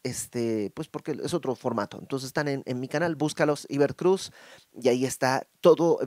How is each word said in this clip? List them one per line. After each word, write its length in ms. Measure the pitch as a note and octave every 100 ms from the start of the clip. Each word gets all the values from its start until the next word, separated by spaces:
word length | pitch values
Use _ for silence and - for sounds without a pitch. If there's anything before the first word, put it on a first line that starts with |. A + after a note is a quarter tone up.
este, 680 | B2+ A#2+ - B2 A#2 A2 G2+
pues 140 | - D#3
porque 320 | D3+ - C3+
es 120 | -
otro 220 | F3 C3+ A#2+
formato. 440 | B2+ A#2 G2+ G2+
Entonces 280 | - - B2+
están 200 | D#3+ D3
en, 160 | C#3 -
en 140 | B2
mi 80 | B2+
canal, 300 | D3 E3+ D3
búscalos, 500 | D3+ - D3+ C#3+ -
Iber 260 | C#3 C#3 C3
Cruz, 360 | F3 F#3+ - - - - _ -
y 60 | B2
ahí 180 | B2 C3
está 400 | - C3 C3 - _
todo 400 | F3+ D#3 E3+ D#3